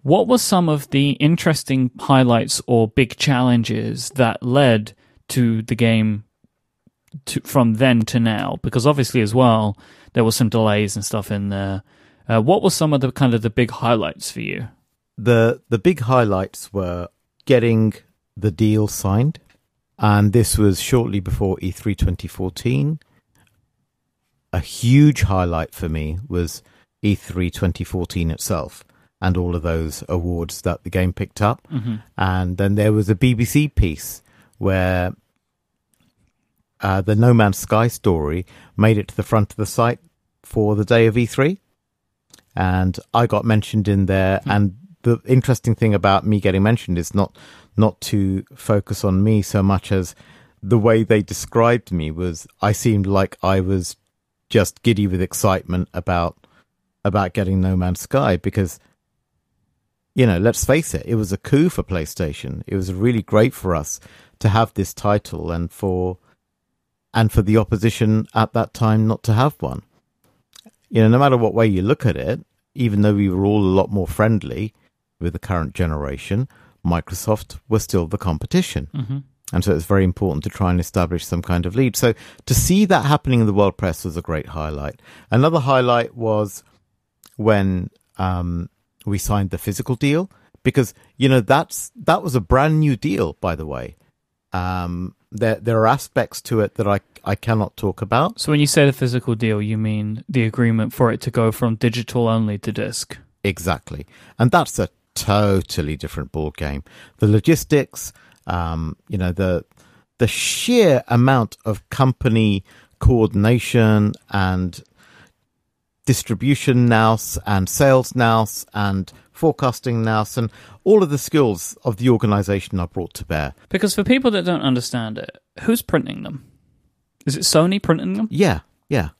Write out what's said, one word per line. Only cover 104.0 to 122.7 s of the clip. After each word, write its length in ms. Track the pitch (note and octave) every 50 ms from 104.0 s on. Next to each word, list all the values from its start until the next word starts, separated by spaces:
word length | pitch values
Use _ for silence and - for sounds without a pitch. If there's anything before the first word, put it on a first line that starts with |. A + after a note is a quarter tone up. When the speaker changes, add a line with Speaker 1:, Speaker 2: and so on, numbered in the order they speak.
| C#2 _ _ - - - _ -
Speaker 2:
And 120 | A#2 B2
that's 280 | - F3 C#3 - - -
a 80 | F#2+ - _ _ _ _ _
totally 840 | - - - G2+ G#2 G#2+ G2+ G2 F#2+ - - - - D#2 D2 D#2
different 340 | C2+ - D2+ - - D2 C#2
ball 200 | - D#2+ D#2 D2+
game. 340 | - - - C#2+ C#2 C#2+ - _ - - - - _
The 100 | _ -
logistics, 840 | G#2 G#2 G#2+ - D#3+ E3 - - _ D3+ C#3+ - _ - - - - _ _ _ _ _ _ _
um, 480 | - F2 F2 F2 E2 E2 D#2+ D#2+ D#2 - _ _ _
you 80 | -
know, 160 | F#2+ F#2 F2+ F2
the, 320 | F#2 F#2+ F#2 F2+ E2 - _ _ _ _ _ _ _ _ _ _
the 100 | _ B2+
sheer 760 | A2 - - - - - - - - B3 A#3+ G#3+ E3+ C3+ B2 - -
amount 480 | A#2+ A#2+ B2 C3+ C3+ B2+ A2+ - - _ _
of 220 | A2 G#2+ - _ _
company 720 | - - C3+ C3 B2 _ - B2+ A2+ A2+ A2 G#2+ G2+ G2 - _ - - _ _ _ _
coordination 1120 | - - B2+ A#2 A2 - A#2 G2+ G2+ A2 B2 A#2 - - - A#2+ A2 A2 G#2+ G#2 G#2 G#2 - - _ _
and 520 | - G2 F#2+ F#2 F#2 F#2 F#2 F2 E2+ - - _ _ _ _ _ _ _ _ _ _ _ _ _ _ _ _ _ _ _ _ _ _ _ _
distribution 800 | - B2 - - - A2+ F#2+ - C3+ C#3 - - - B2+ B2 B2
nous 520 | A#2+ A2+ A2 A2 A2 A2+ A2 - - - - -
and 240 | G#2 G#2 F#2+ F#2 -
sales 440 | - - C#3+ C#3 C3 C3 B2 - -
nous 520 | B2+ A#2+ A2+ A2+ A2+ A2 G2+ - - - _ -
and 400 | G#2 G#2 G2+ G2 F#2+ F#2 - - - _ _
forecasting 720 | _ - - D#3+ D3 - C#3+ B2+ A#2 - - B2+ A#2+ A2+ A2+
nous 320 | A2 A2 G#2+ G#2+ - -
and 160 | C3 A#2 A2 - - - - - _ _
all 180 | F#3 G#3+ G#3+
of 80 | F#3+ C#3+
the 80 | D3
skills 600 | C3+ - - - D3+ C#3 A#2 G2 E2 - - - _ _
of 100 | C3+ G#2+
the 140 | F#2+ A#2+ B2+
organization 680 | A#2+ G#2+ - G#2+ G#2 G2+ G2 F#2+ G2+ G2 - -